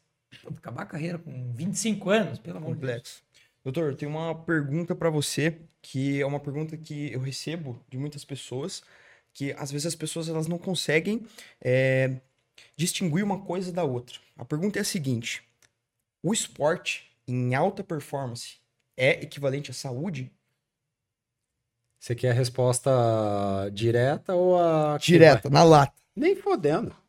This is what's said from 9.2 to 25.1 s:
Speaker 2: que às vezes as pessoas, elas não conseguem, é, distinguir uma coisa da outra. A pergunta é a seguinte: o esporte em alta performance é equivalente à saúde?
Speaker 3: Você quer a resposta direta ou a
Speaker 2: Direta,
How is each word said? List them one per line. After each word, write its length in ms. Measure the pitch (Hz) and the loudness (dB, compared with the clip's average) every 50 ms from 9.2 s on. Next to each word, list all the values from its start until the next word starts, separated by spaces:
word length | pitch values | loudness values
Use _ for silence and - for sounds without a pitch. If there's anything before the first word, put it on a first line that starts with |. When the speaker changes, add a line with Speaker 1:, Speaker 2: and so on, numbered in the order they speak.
| _ _ _ | _ _ _
Speaker 2:
que 200 | - 139 139 127 - | -10 -8 -8 -8 -8
às 140 | 147 139 139 | -10 -8 -6
vezes 140 | 147 143 | -6 -6
as 80 | 170 160 | -6 -6
pessoas, 340 | - 156 156 - 165 165 160 | -6 -8 -10 -8 -8 -8 -6
elas 180 | 165 160 160 | -6 -4 -4
não 120 | 160 175 170 | -4 -6 -6
conseguem, 640 | 175 196 180 160 - - 147 160 160 196 214 233 220 - - - - - - - | -4 -4 -4 -4 0 0 0 0 0 0 -4 -4 -6 -10 -20 -20 -20 -20 -16 -8
é, 560 | - 127 127 127 131 131 131 131 131 131 131 127 - _ _ _ _ _ _ - - _ _ | -2 0 2 2 2 2 2 2 2 0 -2 -6 -10 _ _ _ _ _ _ -20 -20 _ _
distinguir 480 | - 156 180 - - 202 170 143 185 208 | -4 -4 -4 -2 -2 -2 0 0 0 0
uma 160 | 208 196 190 | 0 -2 -4
coisa 320 | - - 175 185 185 180 170 | -4 -6 -6 -6 -6 -6 -4
da 100 | 180 175 | -2 -2
outra. 360 | 143 123 123 123 - - - _ _ _ | -2 -2 -4 -8 -10 -18 -20 _ _ _
A 80 | - 120 | -16 -10
pergunta 340 | - 151 151 175 208 196 202 | -6 -4 -2 -2 -2 -2 -2
é 40 | 202 | -4
a 20 | |
seguinte: 580 | - - 196 143 135 127 113 120 - - - - _ _ _ _ _ _ _ _ _ _ _ _ _ _ _ - | -4 -4 -4 -2 -2 -2 -2 -4 -6 -10 -10 -12 _ _ _ _ _ _ _ _ _ _ _ _ _ _ _ -4
o 120 | 160 226 | -2 -2
esporte 760 | 220 - - - - 135 151 175 175 - - - - - _ _ _ _ | -2 -4 -6 -6 -2 0 0 0 0 -4 -6 -8 -8 -10 _ _ _ _
em 280 | - 123 127 123 123 127 | -6 -4 -2 0 0 0
alta 280 | 135 156 196 208 208 185 | 0 0 0 -2 -4 -8
performance 720 | - 170 147 139 - - 139 135 123 120 120 - - - - _ _ _ _ _ _ _ | -8 -8 -8 -8 -8 -8 -8 -8 -8 -10 -10 -14 -16 -18 -20 _ _ _ _ _ _ _
é 280 | - 127 139 165 - - | 2 2 2 2 2 -2
equivalente 480 | 151 - 143 143 139 131 143 143 - | -12 -10 -4 -4 -2 -2 -4 -6 -8
à 40 | 127 | -10
saúde? 560 | - - 139 123 123 151 208 170 131 127 127 - _ _ _ _ _ _ _ _ _ _ _ _ _ _ _ _ _ _ _ _ _ _ _ _ _ _ _ _ _ _ _ _ _ | -10 -10 -8 -6 -6 -6 -6 -6 -8 -10 -12 -14 _ _ _ _ _ _ _ _ _ _ _ _ _ _ _ _ _ _ _ _ _ _ _ _ _ _ _ _ _ _ _ _ _
Speaker 3:
Você 140 | - - 120 | -8 -8 -6
quer 160 | 120 - 127 | -2 0 0
a 20 | 120 | 2
resposta 580 | 120 131 120 - - 123 127 123 - - 139 131 123 117 113 113 110 107 104 101 101 101 101 98 98 98 101 101 | 2 0 0 0 0 2 2 2 0 2 2 2 4 4 4 2 2 0 0 0 0 0 -2 -2 -2 -4 -6 -4
direta 600 | 98 113 117 113 120 123 135 151 165 - - 190 | -2 0 2 2 2 2 2 0 -2 -4 -2 0
ou 240 | 180 180 185 180 | 2 4 4 4
a 420 | 175 175 170 160 156 151 151 151 143 | 4 4 4 2 2 2 0 0 0
Speaker 2:
Direta, 520 | - - | 4 6